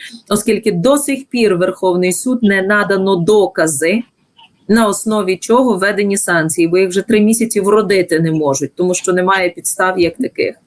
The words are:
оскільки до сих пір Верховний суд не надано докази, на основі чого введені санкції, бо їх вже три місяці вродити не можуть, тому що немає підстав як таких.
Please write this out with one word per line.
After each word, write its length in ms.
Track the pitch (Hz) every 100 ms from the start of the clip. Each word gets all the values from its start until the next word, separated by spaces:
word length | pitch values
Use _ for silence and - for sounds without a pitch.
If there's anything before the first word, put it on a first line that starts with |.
| - - _
оскільки 420 | 208 - 208 220
до 260 | 175 233 285
сих 280 | 285 269 -
пір 320 | 240 220 180
Верховний 560 | 185 185 185 180 180
суд 300 | 180 254 240
не 180 | 214 196
надано 540 | 190 208 190 196 190 185
докази, 880 | 170 214 185 - 160 139 160 214 - _ _ _ _ _ -
на 200 | 220 220
основі 500 | 196 214 214 185 185
чого 400 | - 233 254 190
введені 400 | 190 196 202 196
санкції, 500 | - 170 160 160 165
бо 100 | 180
їх 120 | 190
вже 120 | 185
три 200 | 190 220
місяці 400 | 214 226 226 208
вродити 580 | 196 214 196 196 170 160
не 120 | 165
можуть, 440 | 160 147 135 139 -
тому 180 | 180
що 200 | 180 -
немає 360 | 180 185 190 180
підстав 500 | 175 - - 185 185
як 180 | 165 -
таких. 380 | 254 - 127 -